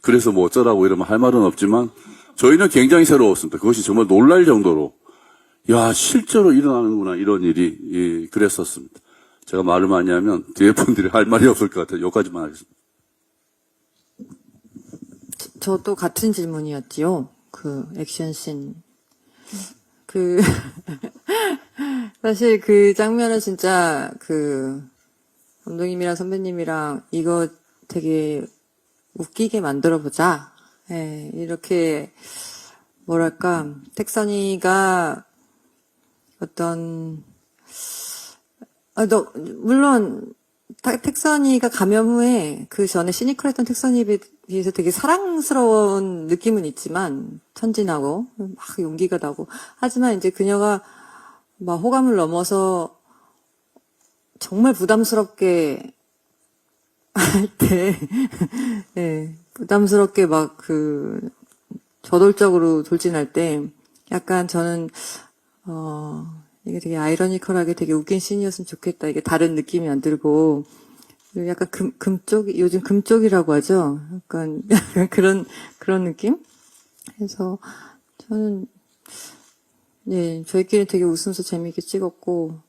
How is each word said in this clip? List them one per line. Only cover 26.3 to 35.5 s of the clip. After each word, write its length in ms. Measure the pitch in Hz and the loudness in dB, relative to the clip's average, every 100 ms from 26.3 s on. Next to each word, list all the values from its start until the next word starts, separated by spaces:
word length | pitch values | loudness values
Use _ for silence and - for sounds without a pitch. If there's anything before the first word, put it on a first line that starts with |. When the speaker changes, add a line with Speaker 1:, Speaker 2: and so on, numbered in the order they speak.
| 190 190 175 165 160 151 143 _ | -6 -6 -6 -6 -4 -6 -8 _
Speaker 2:
"이거 360 | 165 165 170 165 160 _ _ _ | -6 -2 -2 -2 -8 _ _ _
되게 580 | 175 160 156 151 147 - _ _ _ _ _ _ | -6 -2 -2 -2 -6 -8 _ _ _ _ _ _
웃기게 480 | - 165 - 220 214 | -14 -14 -4 -2 -2
만들어보자." 880 | 165 139 147 165 147 - 170 156 - _ _ _ _ | -4 0 0 0 -4 -2 0 0 -8 _ _ _ _
예, 400 | 170 156 151 151 | -10 -8 -12 -14
이렇게 800 | 165 165 165 - 180 165 151 143 _ - - - - - _ _ _ - | -12 -10 -10 -2 0 0 -2 -8 _ -20 -18 -18 -20 -20 _ _ _ -4
뭐랄까, 680 | 165 165 165 185 170 151 143 - - | 0 0 -2 -4 -2 -6 -12 -18 -10
택선이가 1300 | 208 - 208 202 196 190 185 190 190 185 165 - - _ _ | -6 -4 -2 -2 -4 -2 0 2 2 0 -2 -6 -14 _ _